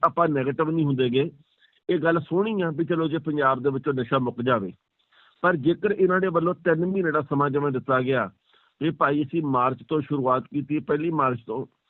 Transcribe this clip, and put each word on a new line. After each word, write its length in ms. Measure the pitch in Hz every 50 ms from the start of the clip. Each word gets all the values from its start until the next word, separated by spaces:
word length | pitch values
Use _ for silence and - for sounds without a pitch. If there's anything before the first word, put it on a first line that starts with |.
| -
ਆਪਾਂ 240 | 165 - 170 170
ਨੈਗੇਟਿਵ 420 | 160 147 135 127 139 135 - 160 156
ਨਹੀਂ 160 | 160 165 156
ਹੁੰਦੇ 240 | 143 135 127 131 123
ਗੇ। 220 | 120 135 147 170 - _ _ _ _ _ _ _ _ _ _ -
ਇਹ 100 | 180 165
ਗੱਲ 200 | 143 165 165 170
ਸੋਹਣੀ 420 | 160 - 165 180 208 226 220 196
ਆ 100 | 180 165
ਵੀ 140 | 156 143 170
ਚਲੋ 220 | 165 175 160 165
ਜੇ 100 | 156 147
ਪੰਜਾਬ 460 | 160 156 160 147 147 139 135 135 127 123
ਦੇ 60 | 143
ਵਿੱਚੋਂ 240 | 135 135 135 151 135
ਨਸ਼ਾ 260 | 127 120 - 139 135
ਮੁੱਕ 220 | 127 123 117 123
ਜਾਵੇ, 320 | 120 131 127 110 95 90 92 _ _ _ _ _ _ _ _ _ _ _ _ _
ਪਰ 140 | - 175 180
ਜੇਕਰ 360 | 156 123 160 175 - 185 208
ਇਹਨਾਂ 300 | 196 - 190 185 180 185
ਦੇ 60 | 185
ਵੱਲੋਂ 260 | 190 165 170 165 175 180
ਤਿੰਨ 320 | - - 175 165 160 175
ਮਹੀਨੇ 260 | 185 196 196 180 160
ਦਾ 100 | 147 156
ਸਮਾਂ 280 | 139 - 147 143 143 143
ਜਿਵੇਂ 220 | 135 143 143 147
ਦਿੱਤਾ 300 | 131 123 113 - 131 127
ਗਿਆ 280 | 127 131 135 123 107 95 - _ _ _ _ _ _ _ _ _
ਵੀ 80 | 139 165
ਭਾਈ 340 | - - 165 139 139 147 151
ਅਸੀਂ 180 | 135 - 170 156
ਮਾਰਚ 400 | 143 131 123 123 131 127 - - _
ਤੋਂ 120 | 160 156
ਸ਼ੁਰੂਆਤ 420 | 143 - 147 139 127 131 127 131 123
ਕੀਤੀ, 360 | - - 147 139 139 151 156
ਪਹਿਲੀ 300 | 151 - 151 151 156 170
ਮਾਰਚ 300 | 165 151 135 131 123 117 -
ਤੋਂ, 180 | - 110 127 - - _ _ _